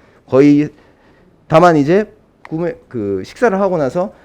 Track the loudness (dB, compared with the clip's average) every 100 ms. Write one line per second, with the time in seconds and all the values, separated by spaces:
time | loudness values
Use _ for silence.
0 | _ _ _ 2 4 2 0 -8 _ _
1 | _ _ _ _ -2 2 4 4 2 0
2 | -2 _ _ _ -12 -8 -8 -10 _ -8
3 | -6 -6 -8 -4 -2 0 -2 -2 -4 -4
4 | -8 -10